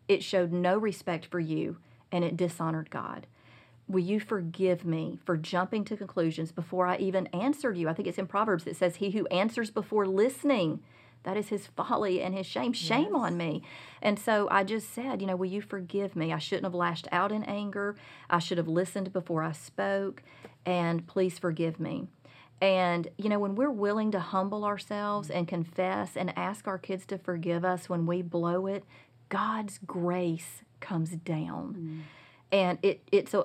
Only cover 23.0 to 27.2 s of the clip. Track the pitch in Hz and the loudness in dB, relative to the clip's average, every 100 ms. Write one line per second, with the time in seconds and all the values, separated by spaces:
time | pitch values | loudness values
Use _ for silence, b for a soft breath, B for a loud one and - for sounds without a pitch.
23 | 170 - 208 208 202 196 285 226 202 214 | -2 -2 0 2 0 0 0 2 0 2
24 | 214 196 170 190 196 208 208 202 - 208 | 2 0 0 0 0 -2 -2 -4 -4 -4
25 | 208 208 151 180 170 180 165 - 185 196 | -2 -4 -2 -2 -2 -2 -4 -2 0 0
26 | 185 - 180 - 180 208 - 190 - 190 | -2 -4 -4 -2 -4 -4 -6 -6 -4 -6
27 | - 190 | -6 -8